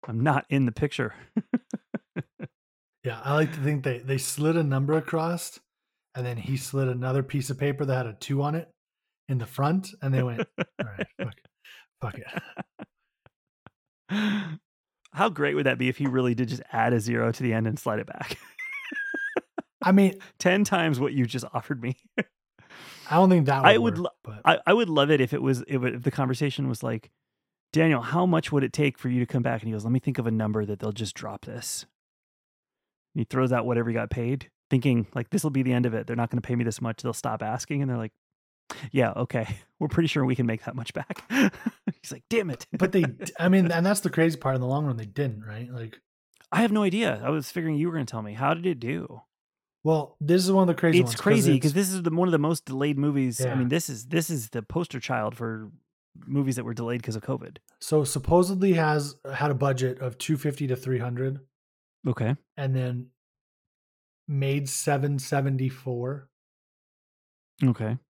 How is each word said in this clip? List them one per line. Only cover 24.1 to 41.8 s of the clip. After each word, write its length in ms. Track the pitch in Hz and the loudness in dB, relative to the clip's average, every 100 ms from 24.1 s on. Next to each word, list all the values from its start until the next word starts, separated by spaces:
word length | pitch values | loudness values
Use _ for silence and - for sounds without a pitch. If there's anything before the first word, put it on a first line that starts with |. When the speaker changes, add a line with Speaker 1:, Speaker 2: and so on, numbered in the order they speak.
| - | -8
Speaker 1:
lo-, 80 | - | -14
Speaker 2:
but 60 | 107 | 0
Speaker 1:
I, 140 | 160 165 - | 4 4 6
I 60 | |
would 160 | 208 220 | 4 4
love 220 | 151 143 | 4 4
it 80 | 151 | 4
if 120 | 127 | 4
it 80 | - | 0
was, 220 | 131 127 - | 0 0 0
if, 120 | 135 | -2
if 180 | 123 123 | -2 -2
the 80 | 120 | -4
conversation 580 | - 131 127 147 131 135 | -2 -2 0 -2 -2 -4
was 140 | 117 | -4
like, 280 | 127 113 - _ _ _ _ _ _ | -4 -6 -10 _ _ _ _ _ _
"Daniel, 280 | 151 160 156 | 2 4 2
how 240 | 120 156 185 | 0 2 4
much 240 | 165 - | 2 2
would 140 | 143 | 0
it 80 | 131 | 0
take 260 | - 147 - | 0 -2 0
for 100 | 127 | -2
you 120 | 123 | 0
to 60 | 123 | 0
come 160 | 131 | 0
back?" 180 | 117 120 | -2 -4
And 60 | 113 | -4
he 40 | |
goes, 120 | 110 | -6
"Let 80 | 110 | 0
me 80 | 127 | 0
think 180 | - 131 | 0 -2
of 80 | 117 | 0
a 60 | |
number 320 | 110 107 107 | 0 0 -2
that 160 | 104 101 | -2 -4
they'll 100 | 107 | -6
just 220 | 104 107 | -6 -8
drop 300 | - 107 101 | -8 -12 -12
this." 420 | - 113 - - - _ _ _ _ _ _ _ _ _ _ _ _ | -12 -12 -10 -10 -12 _ _ _ _ _ _ _ _ _ _ _ _
And 60 | 151 | -6
he 40 | |
throws 280 | 113 123 131 | -2 0 2
out 120 | 123 | 2
whatever 240 | 113 117 117 | 2 0 0
he 60 | |
got 160 | 113 113 | -2 -4
paid, 400 | - 120 135 - _ _ | -4 -4 -4 -8 _ _
thinking, 360 | 135 139 120 107 | 2 4 2 2
like, 160 | 131 113 | -4 -2
"This 120 | 196 | -2
will 60 | 156 | 0
be 120 | 135 | 0
the 100 | 127 | 2
end 140 | 123 123 | 2 2
of 80 | |
it. 120 | 110 107 | -2 -4
They're 100 | 117 | -2
not 140 | 117 | -2
gonna 100 | 123 | -2
pay 140 | - 120 | -2 -2
me 80 | |
this 160 | 117 107 | -2 -2
much. 200 | 117 110 | -6 -6
They'll 100 | 120 | -6
stop 280 | 110 - 110 | -6 -6 -4
asking." 380 | 107 120 - 143 | -4 -6 -4 -4
And 80 | 139 | -2
they're 60 | 120 | -4
like, 160 | 110 _ _ _ _ _ _ - 117 | -6 _ _ _ _ _ _ -14 -2
"Yeah, 220 | 135 117 | 2 2
okay. 440 | 98 123 123 110 107 _ | 0 -2 -2 -4 -8 _
<laughs> 120 | _ | _
We're 100 | 151 | -2
pretty 200 | - 165 | 2 2
sure 160 | 156 | 2
we 100 | 131 131 | 0 2
can 100 | 120 | 0
make 180 | 110 | 0
that 100 | - | -6
much 180 | 127 117 | -10 -8
back." 320 | - - 202 - | -10 -10 -12 -2
<laughs> 220 | 247 208 - - - | 2 2 2 -8 -6